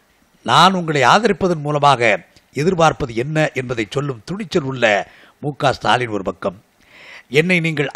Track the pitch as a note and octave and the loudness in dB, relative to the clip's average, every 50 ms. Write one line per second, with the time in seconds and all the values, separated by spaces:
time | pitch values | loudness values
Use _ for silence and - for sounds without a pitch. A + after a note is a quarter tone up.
0 | _ _ _ _ _ _ _ _ - A2 A#2+ D3 E3+ F#3+ G3 F3+ E3+ D#3+ D3+ C#3+ | _ _ _ _ _ _ _ _ -2 2 4 6 6 4 4 2 -2 -2 0 2
1 | B2+ A#2+ D3+ G#3 A3+ G#3+ G3+ - G3 F3+ F3 D#3 C#3+ D3 D3 C#3+ C#3 C#3+ C#3 A#2 | 4 4 4 4 2 0 -2 0 0 -2 -2 -2 -4 -4 -2 2 4 4 4 4
2 | A#2+ A2+ G2+ F2+ - _ _ _ _ _ - C3 D3+ F#3 F#3 E3+ E3 D3+ C#3 - | 4 2 2 0 -2 _ _ _ _ _ -6 -2 -2 0 2 2 2 2 2 0
3 | D3+ - A2+ A2 A#2+ D3+ D#3 D#3 D#3 C#3+ - C3 C3 B2 C3 A2+ A2 G#2 - C3+ | -6 -8 -6 -6 -6 -4 -2 -2 -2 -2 -2 -6 -6 -6 -4 -4 -6 -4 -4 -6
4 | C#3+ C#3+ C3 A2 - - E3+ G3+ A3 D3+ - F3+ C#3 C3 C3 B2+ A#2+ A2 G#2 G2 | -6 -6 -8 -10 -10 -12 -10 -10 -8 -4 -4 -4 -4 -4 -4 0 2 2 2 2
5 | - - - - - _ _ - - D3 C#3+ - D3+ C3+ A#2 - - G#2+ G#2+ B2 | -2 -6 -12 -20 -20 _ _ -12 -10 -10 -6 -2 -2 -2 -2 0 0 0 0 0
6 | B2 A2+ G#2 G2+ F#2 F#2+ F#2 - - G2 F2 G#2+ _ _ _ _ _ _ _ - | 0 -2 -6 -6 -6 -6 -8 -8 -8 -10 -10 -10 _ _ _ _ _ _ _ -20
7 | - - - - - - B2 D3 D#3 F#3 F#3 F3 D#3+ E3 D#3 C#3+ C#3+ - - | -20 -20 -20 -20 -12 -4 -2 0 0 2 0 0 0 -2 -2 -2 -4 -2 4